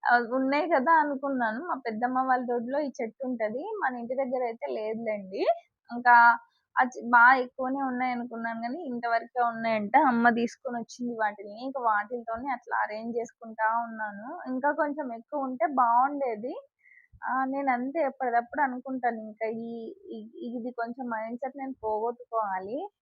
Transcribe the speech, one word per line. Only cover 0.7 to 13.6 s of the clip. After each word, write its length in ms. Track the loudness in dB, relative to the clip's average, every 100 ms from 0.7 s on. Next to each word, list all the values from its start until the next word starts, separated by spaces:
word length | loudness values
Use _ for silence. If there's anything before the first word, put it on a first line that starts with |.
| 2 6
అనుకున్నాను, 760 | 4 4 -2 -2 0 -2 -2 -4
మా 120 | -4 -4
పెద్దమ్మ 320 | -2 -2 0
వాళ్ళ 280 | 2 2 2
దొడ్లో 320 | -2 0 -2
ఈ 120 | -2 -4
చెట్టు 240 | -8 -6 -6
ఉంటది, 320 | -2 -2 -4
మన 380 | -6 -4 -4 -4
ఇంటి 180 | -6
దగ్గర 280 | -4 -2 -2
అయితే 220 | -2 -4 -6
లేదులేండి. 760 | -4 -4 -4 -4 -4 -6 -2 0 0 -4 _ _ -2
ఇంకా 160 | 6 10 10 6 _ _ _ 0
ఆ 20 |
చె-, 220 | 0 0
బాగా 300 | 4 8 10
ఎక్కువనే 480 | 8 4 -4 -4 -2
ఉన్నాయి 300 | -2 -2 -2
అనుకున్నాను 480 | -2 -6 -6 -6 -4
కానీ 200 | -6 -6
ఇంతవరకే 600 | -6 -6 0 -2 -2 0
ఉన్నాయంట. 540 | 0 0 0 0 4 4
అమ్మ 320 | 6 6 6
తీసుకొని 480 | 4 0 -4 -8 -6
వచ్చింది 360 | -8 -8 -6
వాటిని, 500 | -2 -2 -2 -14 -10
ఇంకా 160 | -8 -2
వాటితోనే 680 | 0 0 -2 -8 -6 -6 -4
అట్లా 280 | -6 -4 -2
అరేంజ్ 420 | -2 -4 -6 -6
చేసుకుంటా 680 | -6 _ -18 -2